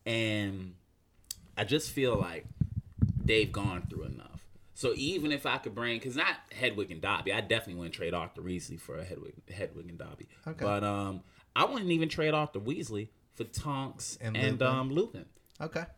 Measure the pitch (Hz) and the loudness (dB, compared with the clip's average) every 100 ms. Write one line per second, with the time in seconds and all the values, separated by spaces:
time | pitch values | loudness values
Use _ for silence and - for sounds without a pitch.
0 | - 113 110 107 101 95 92 90 _ _ | -2 2 2 2 0 -2 -8 -12 _ _
1 | _ _ - - - - 104 151 - - | _ _ -16 -14 -10 -4 2 2 0 2
2 | 127 110 90 82 - - - - - - | 2 4 0 -4 -10 -2 2 2 -2 4
3 | - - - 110 104 - 101 90 92 82 | 4 4 4 6 6 2 -2 -2 -4 -6
4 | 73 64 - - - - - - 131 110 | -6 -8 -12 -16 -16 -20 -18 -2 0 2
5 | 139 185 151 143 139 127 117 104 117 113 | 0 0 0 0 0 -2 -2 -2 0 0
6 | 131 127 185 - - - 127 104 95 82 | -2 0 0 0 -6 0 2 2 -2 0
7 | 95 98 95 104 104 113 104 87 85 - | 2 2 2 0 4 2 2 -6 -6 -2
8 | 85 85 85 - 87 90 - 82 - 71 | 0 0 -2 -6 -4 -4 -4 -10 -8 -8
9 | 85 92 - - - 92 87 80 85 82 | -8 -10 -12 -16 -14 -8 -6 -6 -12 -12
10 | 78 76 - - - 165 101 101 104 101 | -12 -14 -16 -14 -12 -2 0 2 2 0
11 | 196 - - - _ - 156 269 185 165 | -2 -6 -10 -20 _ 4 4 4 2 2
12 | 160 - 156 151 151 101 107 165 117 107 | 2 2 2 2 0 -2 -4 -4 -4 -4
13 | 107 - _ - 117 - 147 139 135 - | -6 -10 _ -8 -6 -4 -4 -4 -4 -6
14 | - - 117 110 110 110 127 131 131 143 | -10 -6 -2 2 2 4 4 4 2 2
15 | 185 98 - - _ - 156 165 170 | 0 -4 -14 -18 _ -10 -6 -6 -6